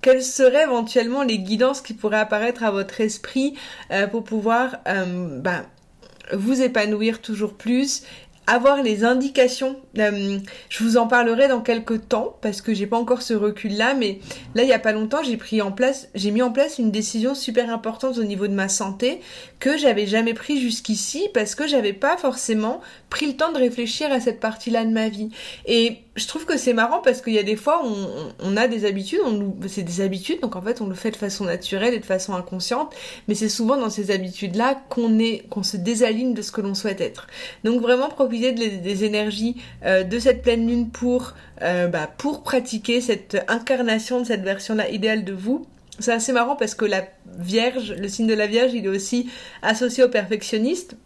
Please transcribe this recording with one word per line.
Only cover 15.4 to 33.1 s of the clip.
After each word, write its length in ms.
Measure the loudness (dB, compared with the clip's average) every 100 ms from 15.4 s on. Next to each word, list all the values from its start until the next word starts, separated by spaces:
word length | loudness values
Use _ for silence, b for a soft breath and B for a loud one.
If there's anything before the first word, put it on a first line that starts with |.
| -2 -2
en 100 | 0
place, 360 | 2 2 0 -8
j'ai 160 | -4 0
mis 140 | 2
en 80 | 2
place 260 | 2 0 2
une 140 | 0
décision 420 | 0 -2 0 -2
super 360 | -2 0 0 0
importante 480 | -4 -6 -4 -4 -2
au 40 |
niveau 240 | -2 -2 -2
de 60 |
ma 160 | 0 -2
santé 500 | -2 -4 -2 -2 -2 B B B -4
que 160 | 0 4
j'avais 300 | 4 2 2
jamais 300 | 0 0 -2
pris 260 | -2 -2
jusqu'ici 680 | 0 -2 -4 -4 -4 -4 -2
parce 220 | 0 -2 -4
que 120 | 0
j'avais 260 | 2 0
pas 220 | 0 0 2
forcément 640 | 0 -2 -2 0 0 -4 B B _
pris 160 | -4 -4
le 100 | 0
temps 160 | 0
de 60 | 2
réfléchir 540 | 0 0 -6 -2 0
à 80 | 0
cette 180 | 0 -2
partie-là 460 | -4 -4 -2 0 2
de 60 |
ma 180 | 0 0
vie. 200 | -4 -10 B B B 2
Et 320 | 4 4 -2 -12 -10
je 120 | -6
trouve 180 | -6 -2
que 120 | 0
c'est 160 | 2
marrant 260 | 2 2 4
parce 220 | 2 2
qu'il 120 | 0
y 60 | 0
a 40 |
des 120 | 0 0
fois, 260 | 2 2
on, 80 | 0
on, 420 | -4 -6 -8 -10 -6
on 180 | -2 2
a 100 | 2
des 180 | 2 0
habitudes, 340 | -2 -2 -2 0
on 60 |
nous, 240 | 0 -2 -6 -8
c'est 160 | -6
des 180 | -6 -2
habitudes, 380 | -2 -2 -4 -4
donc 140 | -4 -4
en 60 |
fait, 180 | -6 -4
on 80 | -4
le 80 | -4
fait 160 | -6
de 40 | -4
façon 280 | -6 -4
naturelle 500 | -4 -4 -4 -2 0
et 60 | 0
de 60 | -2
façon 280 | -2 -2
inconsciente, 600 | -6 -6 -8 -4 -2 -4 B B